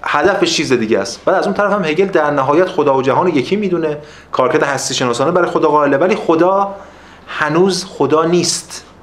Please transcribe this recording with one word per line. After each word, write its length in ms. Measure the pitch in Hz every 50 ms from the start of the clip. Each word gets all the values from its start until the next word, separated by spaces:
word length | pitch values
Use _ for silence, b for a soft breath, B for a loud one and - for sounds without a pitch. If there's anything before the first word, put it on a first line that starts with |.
| -
هدفش 500 | - - 143 156 190 196 185 180 156 -
چیز 200 | - 156 131 127
دیگه 260 | 120 110 104 110 101
است. 260 | 98 98 - - -
بعد 100 | - 185
از 100 | 185 160
اون 80 | 196 196
طرف 200 | - 202 202 196
هم 120 | 208 185
هگل 200 | 156 151 165 196
در 260 | 190 170 170 151 147
نهایت 360 | 143 139 131 131 143 165 185 180
خدا 300 | - - 147 143 135 135
و 40 |
جهان 260 | 127 135 123 135 170 180
رو 100 | 160 143
یکی 180 | 123 - 190
می‌دونه، 420 | 208 214 190 170 170 160 156 147 147 B B B B B B
کارکرد 320 | - - 127 123 - 156 156
هستی 300 | 143 139 131 - - -
شناسانه 380 | - 135 123 120 - 135 151
برای 180 | 170 180 175 160
خدا 180 | 151 160 165 156
قائله، 300 | 147 151 147 139 139 135
ولی 180 | 165 190 214
خدا 600 | - - - 170 160 175 180 196 196 202 196 B B B B B B B B B B B B
هنوز 580 | - - 156 151 151 165 180 196 185 175 -
خدا 400 | - - - 143 127 147 156 160
نیست. 600 | 170 175 175 156 - - - - - - - - - - -